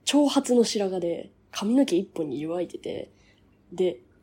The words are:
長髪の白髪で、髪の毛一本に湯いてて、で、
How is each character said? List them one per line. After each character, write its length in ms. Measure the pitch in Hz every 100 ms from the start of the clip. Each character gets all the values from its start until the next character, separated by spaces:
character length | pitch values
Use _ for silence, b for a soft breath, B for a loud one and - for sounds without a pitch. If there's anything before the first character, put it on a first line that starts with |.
長 240 | - 285 285
髪 280 | 277 269 247
の 80 |
白 260 | 220 220 196
髪 100 | 185
で、 300 | 170 170 - _ _
髪 220 | - 202
の 100 | 254
毛 120 | 269 175
一 80 |
本 240 | 196 - 151
に 120 | 135
湯 220 | 156 175
い 40 | 170
て 120 | -
て、 320 | - - - b b b _ _ _
で、 280 | 175 185 - _ _